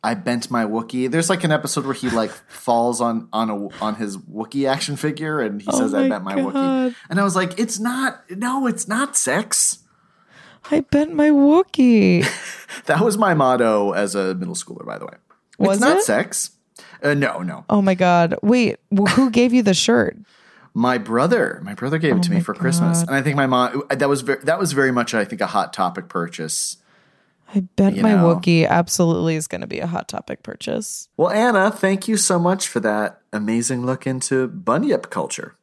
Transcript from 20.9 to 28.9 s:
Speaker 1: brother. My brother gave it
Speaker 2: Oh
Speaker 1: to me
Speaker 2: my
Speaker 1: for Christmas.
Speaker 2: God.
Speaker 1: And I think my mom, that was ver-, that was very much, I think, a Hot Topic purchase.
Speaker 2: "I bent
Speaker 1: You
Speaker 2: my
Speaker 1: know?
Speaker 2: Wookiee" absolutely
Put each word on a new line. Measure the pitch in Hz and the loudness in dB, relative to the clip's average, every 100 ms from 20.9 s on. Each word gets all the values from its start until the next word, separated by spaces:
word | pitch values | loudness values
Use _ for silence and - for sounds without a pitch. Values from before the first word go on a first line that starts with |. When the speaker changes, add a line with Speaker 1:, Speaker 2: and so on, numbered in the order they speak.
| 123 | 0
Speaker 1:
brother. | 104 113 165 233 139 - | 0 0 2 2 0 -4
My | 92 | -12
brother | 101 131 156 | -8 -4 0
gave | 160 | 2
it | 180 | 2
Speaker 2:
Oh | |
Speaker 1:
to | 175 | 2
me | 175 | 0
Speaker 2:
my | |
Speaker 1:
for | 170 | 0
Christmas. | - 175 170 170 170 | -2 0 2 2 2
Speaker 2:
God. | 170 | 0
Speaker 1:
And | 139 | 0
I | |
think | 139 143 | 0 0
my | 135 | 2
mom, | 127 123 135 - | 2 0 -2 -4
that | 127 143 | -2 0
was | 143 | 0
ver-, | 127 131 | -2 -2
that | 143 175 | 0 0
was | 180 | 0
very | 139 135 | 2 2
much, | 123 117 | 2 0
I | 113 | -2
think, | 101 104 | -2 -4
a | 98 | -2
Hot | 104 87 | -2 -2
Topic | - 90 90 87 | -2 -4 -4 -8
purchase. | 92 85 85 80 - - - _ _ _ _ _ _ _ | -6 -6 -8 -8 -6 -6 -10 _ _ _ _ _ _ _
Speaker 2:
"I | 202 185 - | -4 -2 2
bent | 196 196 | 2 4
Speaker 1:
You | |
Speaker 2:
my | 220 | 4
Speaker 1:
know? | 202 170 | 6 4
Speaker 2:
Wookiee" | 170 175 165 160 | 4 2 4 4
absolutely | 170 175 | 2 2